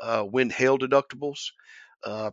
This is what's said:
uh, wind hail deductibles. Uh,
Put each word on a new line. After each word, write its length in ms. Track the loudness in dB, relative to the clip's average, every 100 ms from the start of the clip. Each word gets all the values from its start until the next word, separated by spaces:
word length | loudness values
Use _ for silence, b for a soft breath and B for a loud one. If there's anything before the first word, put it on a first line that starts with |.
uh, 240 | -2 -2 0
wind 260 | 0 0
hail 260 | 2 4 4
deductibles. 720 | 4 2 2 -8 -8 -8 -12 _ b b b b
Uh, 280 | -10 -6 -6